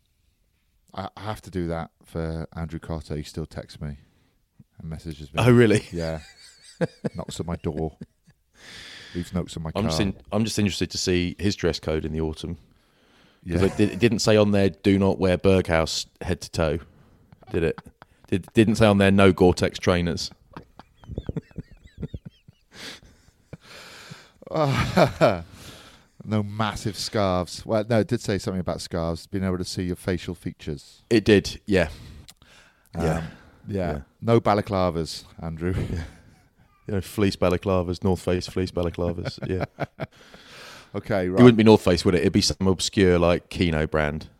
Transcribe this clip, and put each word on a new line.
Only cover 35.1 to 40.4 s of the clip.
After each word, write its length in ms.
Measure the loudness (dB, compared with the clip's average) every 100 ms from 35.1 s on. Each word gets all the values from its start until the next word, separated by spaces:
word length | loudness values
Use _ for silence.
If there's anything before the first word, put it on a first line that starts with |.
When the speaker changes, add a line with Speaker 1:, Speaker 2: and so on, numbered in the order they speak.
| -8 -16 -14
Speaker 1:
Andrew. 320 | -10 -6 -4 -4
Speaker 2:
Yeah. 280 | -4 -6 -10 -14 -20 _ _ _ _ _ -8
You 80 |
know, 60 | -6
fleece 340 | -4 0 0
balaclavas, 680 | 2 0 0 0 0 0 -2
North 160 | -2 -2
Face 260 | 0 -2 -2
fleece 240 | -4 -4
balaclavas, 680 | -2 -4 -4 -4 -4 -8 -10 -6
yeah. 160 | -6 -6 -8 -12 -10
Speaker 1:
<laughs> 40 | -14 _ -20 -20